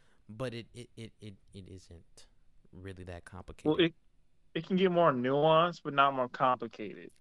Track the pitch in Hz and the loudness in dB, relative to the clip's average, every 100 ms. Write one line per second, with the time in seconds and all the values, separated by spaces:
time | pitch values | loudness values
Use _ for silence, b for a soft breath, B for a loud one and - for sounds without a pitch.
0 | _ _ - 110 127 117 - 117 117 - | _ _ -16 -8 -8 -8 -14 -18 -18 -18
1 | 110 - 107 95 _ 101 92 95 - 85 | -18 -16 -18 -18 _ -20 -18 -18 -20 -20
2 | - - - _ _ - - 92 95 92 | -20 -20 -20 _ _ -20 -20 -18 -16 -14
3 | 90 87 - 92 - - 151 156 165 - | -14 -14 -16 -18 -16 -6 -2 2 0 -2
4 | _ _ _ _ _ 165 165 185 190 175 | _ _ _ _ _ -10 -2 2 2 4
5 | 165 127 127 143 160 160 175 165 151 143 | 4 4 0 2 4 6 4 -2 -4 4
6 | 139 135 123 - 131 123 117 - 104 87 | 4 2 -4 0 2 0 -4 -10 -12 -12
7 | 85 _ | -18 _